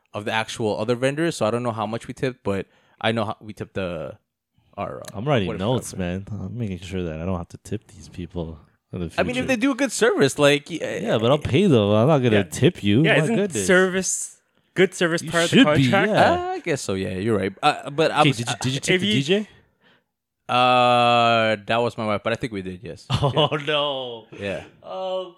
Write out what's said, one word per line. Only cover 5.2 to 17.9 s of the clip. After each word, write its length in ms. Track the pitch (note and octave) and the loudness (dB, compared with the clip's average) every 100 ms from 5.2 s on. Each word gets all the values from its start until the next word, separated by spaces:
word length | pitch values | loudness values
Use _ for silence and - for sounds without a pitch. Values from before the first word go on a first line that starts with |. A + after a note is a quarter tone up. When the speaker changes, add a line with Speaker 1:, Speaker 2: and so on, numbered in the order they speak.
| C3 | -2
Speaker 2:
writing 220 | C3+ F#2 | 0 0
Speaker 1:
wedding 100 | G#2 | -2
Speaker 2:
notes, 320 | G2 B2+ - | -2 -2 -4
Speaker 1:
photographer. 400 | F#2 F2 F#2 G2 | -6 -4 -4 -8
Speaker 2:
man. 120 | G2+ F#2+ | -10 -8
I'm 120 | G#2+ | -8
making 220 | F#2+ F2+ | -6 -8
sure 240 | F2+ F#2 | -8 -6
that 180 | F2 D#2 | -6 -6
I 40 | E2+ | -4
don't 120 | F2+ | -6
have 120 | E2 | -6
to 80 | - | -14
tip 280 | - G#2+ - | -10 -10 -10
these 200 | - D#2 | -20 -18
people 500 | - F2 F2 E2 D#2+ - _ _ | -14 -10 -8 -8 -10 -20 _ _
in 100 | - | -8
the 80 | F2 | -6
future. 120 | - | -4
Speaker 1:
I 20 | |
mean, 120 | - B3 | -2 -2
if 80 | C4 | -2
they 100 | B3+ | 0
do 140 | C4+ | 0
a 60 | B3 | 0
good 160 | C4+ | -2
service, 480 | - A3+ F#4+ C3+ - | 2 2 4 2 4
like, 320 | C#3+ C#3+ - | 4 4 -2
yeah, 260 | E3+ A2+ A2 | -8 -6 -4
Speaker 2:
Yeah, 200 | A3 C3+ | -2 2
but 100 | A2+ | 2
I'll 80 | D3+ | 2
pay 300 | - C3 G3+ | 2 2 6
them. 240 | B2 G2+ | 6 6
I'm 160 | G#2+ B2 | 4 4
not 160 | D3+ | 4
gonna 140 | B2 G#2+ | 4 2
Speaker 3:
Yeah. 60 | |
Speaker 2:
tip 380 | G2 - C3+ - | 0 2 2 2
you. 200 | G2+ G#2 | 2 4
Speaker 3:
Yeah, 140 | E3 - | 4 4
Speaker 2:
My 60 | |
Speaker 3:
isn't 120 | - A3+ | 2 0
Speaker 2:
goodness. 320 | G3+ F3 F#3+ | 0 -2 4
Speaker 3:
service, 680 | F#3 F#3 F#3 F#3 - - - _ _ _ - | 4 4 0 -4 -6 -8 -14 _ _ _ 0
good 180 | F#3 | 0
service 300 | - F3 E3 | 2 -2 0
Speaker 2:
You 80 | C3+ | -2
Speaker 3:
part 140 | E3 E3 | 0 4
of 40 | |
Speaker 2:
should 100 | A#3+ C#4 | 4 6
Speaker 3:
the 80 | - | 4
Speaker 2:
be, 140 | C3 | 4
Speaker 3:
contract? 200 | G3 G#3 | 4 2
Speaker 2:
yeah. 220 | F#3 G3+ | 4 4
Speaker 1:
Uh, 40 | F4 F4+ | 2 -2
I 80 | F#4 | -6
guess 220 | F3+ C#3+ | -4 -4
so. 120 | - | -2
Yeah, 240 | F#2+ F#2+ F#2+ | -4 -4 -4
you're 180 | G#2+ G#2 | 0 0
right. 140 | G2 G2 | 0 0
Uh, 260 | D3 G#2+ | 0 0
but 220 | - | -6